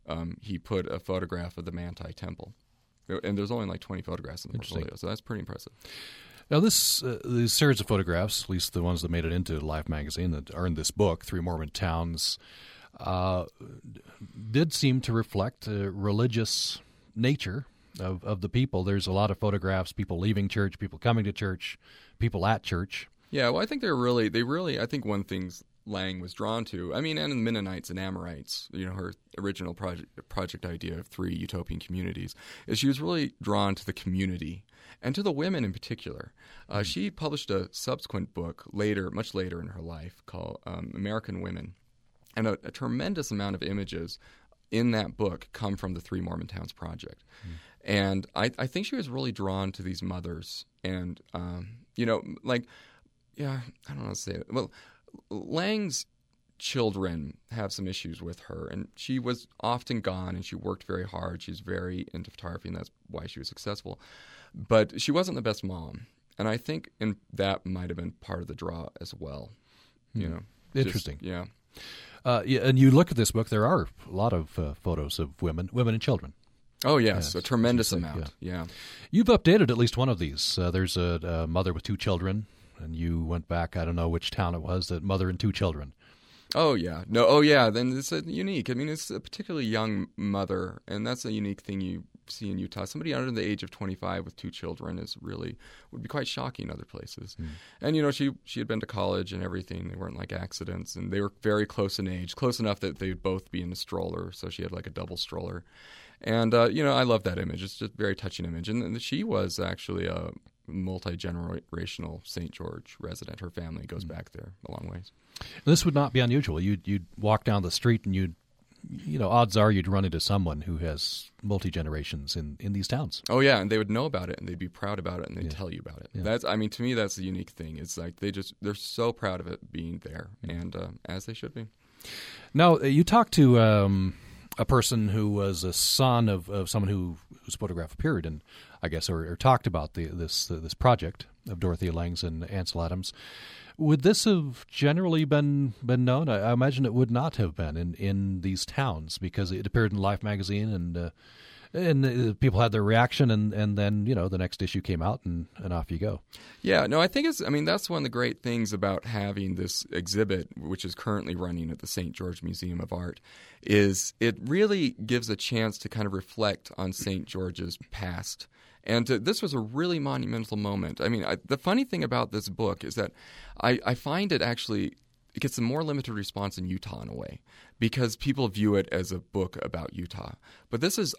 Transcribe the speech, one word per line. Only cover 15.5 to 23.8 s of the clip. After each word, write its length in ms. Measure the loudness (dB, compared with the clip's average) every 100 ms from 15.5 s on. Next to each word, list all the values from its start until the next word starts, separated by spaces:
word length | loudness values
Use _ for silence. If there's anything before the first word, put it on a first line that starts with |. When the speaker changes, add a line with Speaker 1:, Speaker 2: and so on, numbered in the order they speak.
| -4 -4
Speaker 2:
a 240 | -2 -2
religious 880 | 0 2 4 4 2 0 0 -2 -6 -12 _ _ 0
nature 500 | 2 2 -2 -6 -8 _ _ -6
of, 240 | -4 -4
of 180 | -2 -2
the 80 | 0
people. 340 | 0 2 2
There's 240 | 2 2 2
a 40 |
lot 200 | 2 2
of 60 | 2
photographs, 520 | 0 0 0 0 -2
people 280 | -4 -4 0
leaving 280 | 2 2 0
church, 320 | 0 0 -2
people 200 | -8 -2
coming 240 | 0 2 2
to 80 |
church, 440 | -2 -2 -4 -8 -12 -18 -20 -20 -2
people 260 | 0 2 2
at 180 | 2
church. 440 | 0 -2 -2 -8 -12 _ _
Speaker 1:
Yeah, 180 | 0 2
well, 120 | 2
I 40 | 0
think 160 | -2